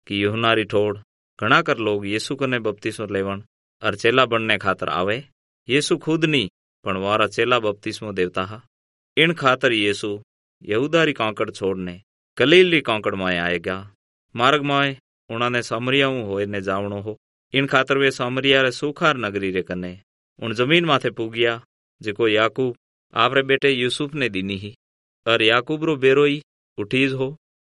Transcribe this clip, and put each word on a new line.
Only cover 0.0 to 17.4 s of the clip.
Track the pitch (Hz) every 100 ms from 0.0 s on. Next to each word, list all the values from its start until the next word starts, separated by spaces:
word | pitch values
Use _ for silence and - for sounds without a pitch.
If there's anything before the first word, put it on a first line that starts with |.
| -
कि | 101
यूहन्ना | 101 110 117
री | 113
ठोड़ | 107 104 104 101 - _ _ -
घणा | 107 147
कर | 156 123
लोग | 107 101 101
यीशु | 107 - 139
कने | 135 123
बपतिस्मो | 110 98 - 107 104
लेवण | 101 98 98 - _ _ -
और | 107
चेला | 101 117 127 123
बनने | 113 110 101
खातर | 95 92 87
आवे। | 76 95 117 - _ _ _ -
यीशु | 135 143 165
खुद | - 160
नी, | 156 147 92 _ _ _
पण | 104 95
वारा | 98 107 104
चेला | 104 117 123
बपतिस्मो | 107 101 110 104 110
देवता | 95 90 92
हा। | 92 110 _ _ _ _ _ -
इन | 165
खातर | 165 135 127 135
यीशु | 113 104 101 107 104 - _ _ _
यहूदा | - 107 147 165
री | 156
कांकड़ | 139 110 101 110
छोड़ने | 104 98 95 90 90 _ _ _ -
गलील | 127 175 185
री | 160
कांकड़ | 120 107 104
माय | 98 92 87
आएगा। | 87 87 92 95 101 _ _ _ _ 117
मार्ग | 127 147
माय | 143 139 139 135 _ _ -
उन्होंने | 117 120 123
सामरिया | 113 113 123 139 135
होए | 131 104 98 104
ने | 101
जावणो | 95 98 101 101
हो। | 104 107 _ _